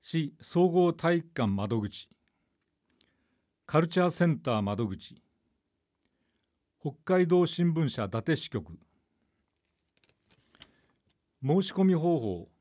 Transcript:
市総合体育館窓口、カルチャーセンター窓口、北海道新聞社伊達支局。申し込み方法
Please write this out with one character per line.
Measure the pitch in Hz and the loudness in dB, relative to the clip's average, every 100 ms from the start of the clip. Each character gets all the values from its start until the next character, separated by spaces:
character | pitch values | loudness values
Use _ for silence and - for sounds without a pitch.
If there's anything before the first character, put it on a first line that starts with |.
市 | - 165 143 - | -4 -4 -4 -8
総 | - 170 180 | -4 2 2
合 | 175 175 | 4 2
体 | 170 165 170 | 2 0 0
育 | 165 | -2
館 | - 113 | -4 -2
窓 | 98 101 113 | 0 -2 -2
口、 | 104 - - _ _ _ _ _ _ _ _ _ _ _ _ _ _ _ - | -4 -10 -18 _ _ _ _ _ _ _ _ _ _ _ _ _ _ _ -2
カ | 151 | 0
ル | 165 | 0
チ | 180 | 0
ャ | 180 | 0
ー | |
セ | - 175 | 2 0
ン | 151 | 0
タ | - 113 | -2 -2
ー | |
窓 | 101 101 113 | -2 -2 -4
口、 | 95 - - _ _ _ _ _ _ _ _ _ _ _ _ _ _ _ _ | -6 -14 -20 _ _ _ _ _ _ _ _ _ _ _ _ _ _ _ _
北 | 151 - - | -12 -12 0
海 | 185 180 | 2 4
道 | 180 170 | 4 2
新 | - 175 | 2 0
聞 | 160 147 | 2 -2
社 | 120 104 | -2 -4
伊 | |
達 | 110 135 147 | -4 -2 -4
支 | - | -2
局。 | 107 - 80 _ _ _ _ _ _ _ _ _ _ _ _ _ _ _ _ _ _ - _ _ _ _ _ _ _ | -8 -10 -20 _ _ _ _ _ _ _ _ _ _ _ _ _ _ _ _ _ _ -20 _ _ _ _ _ _ _
申 | 131 170 | 0 0
し | 190 | 0
込 | - 190 | 2 2
み | |
方 | 175 165 165 | 4 2 0
法 | 110 90 - _ | -2 -6 -10 _